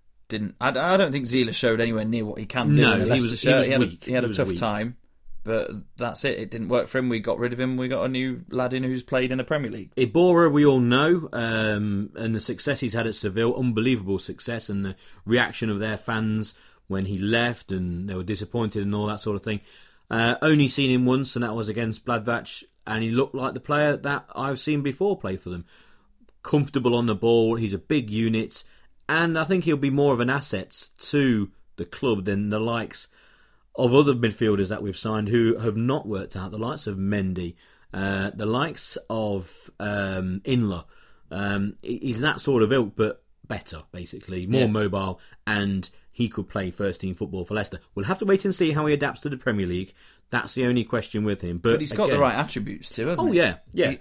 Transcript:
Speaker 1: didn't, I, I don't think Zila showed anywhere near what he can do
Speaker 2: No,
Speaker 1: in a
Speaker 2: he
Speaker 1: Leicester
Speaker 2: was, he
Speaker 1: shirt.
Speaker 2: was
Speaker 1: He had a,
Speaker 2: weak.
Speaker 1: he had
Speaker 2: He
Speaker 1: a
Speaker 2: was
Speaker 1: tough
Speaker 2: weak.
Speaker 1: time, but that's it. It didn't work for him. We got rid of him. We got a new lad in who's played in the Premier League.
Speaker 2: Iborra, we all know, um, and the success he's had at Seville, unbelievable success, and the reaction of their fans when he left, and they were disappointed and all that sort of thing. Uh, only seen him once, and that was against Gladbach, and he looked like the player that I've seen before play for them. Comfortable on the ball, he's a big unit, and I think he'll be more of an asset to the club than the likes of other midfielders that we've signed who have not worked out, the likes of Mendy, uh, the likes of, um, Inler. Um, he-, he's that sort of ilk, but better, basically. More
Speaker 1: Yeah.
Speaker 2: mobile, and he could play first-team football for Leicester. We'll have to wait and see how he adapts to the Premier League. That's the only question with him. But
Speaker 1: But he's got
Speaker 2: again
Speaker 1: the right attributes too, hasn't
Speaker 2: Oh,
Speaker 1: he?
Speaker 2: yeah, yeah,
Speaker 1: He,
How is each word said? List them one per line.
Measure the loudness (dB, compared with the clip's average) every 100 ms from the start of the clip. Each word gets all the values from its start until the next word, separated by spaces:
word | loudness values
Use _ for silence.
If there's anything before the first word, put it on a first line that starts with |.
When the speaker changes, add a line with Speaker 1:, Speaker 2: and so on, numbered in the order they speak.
| _ -20 -8
Speaker 1:
didn't, | -6 -6 -2
I, | -2
I | 0 0 2
don't | 0
think | 0 0
Zila | 0 0
showed | 0 0 2
anywhere | 0 0
near | -2 -2
what | -4 -6
he | -6
can | -2 4
do | 6
Speaker 2:
No, | 6
Speaker 1:
in | 4
a |
Speaker 2:
he | 4
Speaker 1:
Leicester | 2
Speaker 2:
was, | 2
he | 0 4
Speaker 1:
shirt. | 4
Speaker 2:
was | 4
Speaker 1:
He |
had | 2
a, | 2
Speaker 2:
weak. | -2
Speaker 1:
he | -4
had | 0
Speaker 2:
He | 0
Speaker 1:
a |
Speaker 2:
was | 0
Speaker 1:
tough | -2
Speaker 2:
weak. | 0
Speaker 1:
time, | -2 -2 -4 -8 _ _ -10 -8
but | -2 -2 -2 -6 -12 -6
that's | -6 -2
it. | -2 -2
It | -6
didn't | -6 -2
work | 0 0
for | -2
him. | 0
We | 0
got | -2 -2
rid | -2
of | -2
him. | -2 -2
We | -2
got | -2
a | -2
new | -2 -4 -6 -6
lad | -2 -2
in | -2
who's | -2 -4
played | -2 -2 0
in | -2
the |
Premier | -2 -2 -4
League. | -8 -8 0
Speaker 2:
Iborra, | 2 6 6 8 6
we | 8
all | 8 6
know, | 6 6 6 2 0
um, | -4 -2 0 2 2 0 -2 -4
and | -4 -2 -2
the |
success | -2 -4 -2 -2
he's | -2
had | -2 -2
at | -2
Seville, | -4 0 0 2
unbelievable | 0 2 2 2 0 -4
success, | -4 -8 -8 -6 -4
and | -4
the | -4 -6 -14 -12 0
reaction | 2 2 0 -4
of | -2
their | -4 -6
fans | -4 -2 0 -2 -4 -10 -20 _ -6
when | -4
he | -4 -2
left, | 0 2 2 -2 -6
and | -4 -4 -4 -6
they |
were | -6
disappointed | -4 -6 -4 -4 -2 -2
and | -2
all | -2 -4
that | -4
sort | -4 -4
of |
thing. | -4 -8 -8 -20 -20 _ -6
Uh, | 0 2 2
only | 4 4 4
seen | 2 2
him | 4
once, | 4 2 0 -4
and |
that | -4
was | -4 -4
against | -2 -4 -4
Gladbach, | -2 -2 -2 -4 -4 -14 -16 _
and | -6 -4
he | 0
looked | 0 0
like | -2 -6
the | -6
player | -2 0 2 0
that | -2 -6 -6
I've | -6 -4 -2
seen | 0 0
before | 0 0 0 0
play | -4 -6
for | -6
them. | -10 -10 -18 -20 -20 _ _ _ _
Comfortable | 0 0 2 0 2 2
on | 2
the |
ball, | 2 4 4 4 2
he's | -2
a | -4
big | -2 -2 0
unit, | 0 0 0 -2 -8 -14 -20 -20 _ -2
and | 0 2 0
I |
think | 0 0
he'll | 2 2
be | 2
more | 2 4
of | 4
an | 2
asset | 0 -2 -6 -6 -10 -12 -10
to | -2 2 4 2 0 -6 -18 -12
the |
club | -12 -4 0 0
than | 0 -2 0
the | -2
likes | -2 -2 -6 -10 -16 _ _ _ _ _ _ 0
of | 4
other | 6 6
midfielders | 4 2 2 2 2 2
that | -2
we've | -6 -6
signed | -4 -2 2
who | 4 4 2
have | 0 0
not | 0 -2 -2
worked | -8 -8
out, | -8 -8
the | -6
likes | -6 -6 -6
of | -4
Mendy, | -2 0 -2 -4 -6 -10 _ _ -12
uh, | -4 -2 -2 -4
the | -4 -2
likes | 0 -2 -4 -10 -10 -8
of, | -4 -2 -4 -6 -16 -20 -8
um, | -4 -2 -2 -2 -4 -4
Inler. | 0 0 0 -2 -8 -20 -20 -20 -12
Um, | -6 -2 0 -2 -4
he-, | -8 -6
he's | -4 -2
that | 0 0
sort | 2 4
of | 4
ilk, | 4 0 0
but | -2 -2 _ _ -12
better, | -10 -10 -14 -14
basically. | -14 -12 -14 -8 -6 0
More | 4
Speaker 1:
Yeah. | 4
Speaker 2:
mobile, | 2 0 0 -4 -6 -12 -12 -2
and | 0 0 0 -4 -12 -12
he | -2 -2
could | -2 -6
play | -4 -4
first-team | -2 -4 -2 -6
football | -6 -6 -6
for | -4
Leicester. | -4 -4 -8 -12
We'll | -6 -2
have | -2
to |
wait | 2 2
and | 2
see | 2 2
how | 2 2
he |
adapts | 2 0 -4
to | -8
the | -4
Premier | -2 0 0
League. | -2 -6 -12 -20 _ -6
That's | -4 -4
the | 0 2
only | 2
question | 0 -2 -2 -2
with | -2 -2
him. | -4 -2
But | 2
Speaker 1:
But | 2
he's | 2
got | 0
Speaker 2:
again | 2 4
Speaker 1:
the |
right | 4
attributes | 2 -2 -4 -8 -8 -10
too, | -6 -2
hasn't | 0 2
Speaker 2:
Oh, |
Speaker 1:
he? | 4
Speaker 2:
yeah, | 2 0 -6
yeah, | -2 0
Speaker 1:
He, | 0